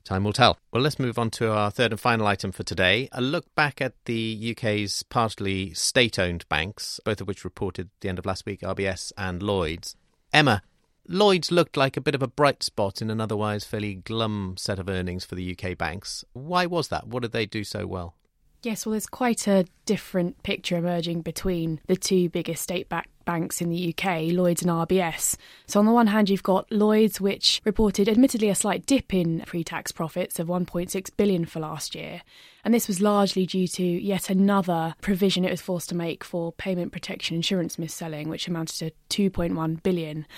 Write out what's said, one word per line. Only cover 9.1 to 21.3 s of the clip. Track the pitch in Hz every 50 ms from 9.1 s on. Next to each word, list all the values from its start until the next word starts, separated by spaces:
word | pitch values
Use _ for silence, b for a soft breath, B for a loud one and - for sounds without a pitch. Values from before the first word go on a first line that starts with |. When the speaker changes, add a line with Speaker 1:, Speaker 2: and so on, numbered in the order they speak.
| -
Speaker 1:
and | - 98 92 90 87
Lloyds. | 95 104 101 95 87 78 82 87 - - - _ _ _ _ _ _ _ -
Emma, | 151 151 135 110 98 - _ _ _ _ _ _ _ _
Lloyds | - 165 185 214 208 190 180 151 - 175
looked | 175 165 - -
like | 151 135 135 -
a | 156
bit | 135 - 143
of | 135
a | 135
bright | 123 - - 147 139 - - -
spot | - - - 104 98 - -
in | 113 110
an | 110 110
otherwise | 110 104 110 104 107 107 104 104 -
fairly | - - 107 104 104 98
glum | 92 85 - 113 113 113 107 107 104 98 92 92
set | 90 - - 104
of | 95 90 95
earnings | 95 92 92 92 90 90 -
for | - -
the | 92 92
U | 90 90
K | - - 92 90
banks. | - 82 80 80 98 - - - - - - _
Why | 123 135 156 180 180 180
was | 170 180 170 151 -
that? | - 78 -
What | 107 113 127
did | 120 113
they | - 117 110
do | 101 - 110 101
so | - - 104 95
well? | 92 92 90 87 85 - _ _ _ _ _ _ _ _ _
Speaker 2:
Yes, | - 240 220 - -
well, | 226
there's | 214 208 -
quite | - - - 254 240 226 - -
a | 208 196 190 180 - _ _ _
different | - 208 - - - - 190 175 180 180 -
picture | - - 196 - - - 180
emerging | 170 165 175 175 170 165 170 170 170
between | 160 170